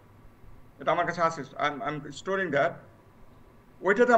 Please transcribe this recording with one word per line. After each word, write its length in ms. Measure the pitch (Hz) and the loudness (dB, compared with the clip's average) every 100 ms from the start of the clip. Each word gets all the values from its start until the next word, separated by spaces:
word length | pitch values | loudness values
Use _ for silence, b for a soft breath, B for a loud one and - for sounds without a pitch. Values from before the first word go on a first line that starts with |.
| - - - - - - - - | -20 -20 -20 -20 -20 -20 -20 -8
এটা 100 | 160 | -2
আমার 140 | 165 170 | 0 -2
কাছে 160 | 170 | 0
আছে, 200 | 165 160 | -2 -2
I'm, 340 | 131 - 143 143 147 | -12 -4 -4 -2 -6
I'm 120 | 151 147 - | -6 -10 -12
storing 300 | 190 190 185 139 | -4 -4 0 0
that। 160 | 165 - - - - - - - - - - - | 0 -2 -20 -20 -20 -20 -20 -20 -20 -20 -20 -6
ওইটাতে 320 | 185 220 247 | 0 4 6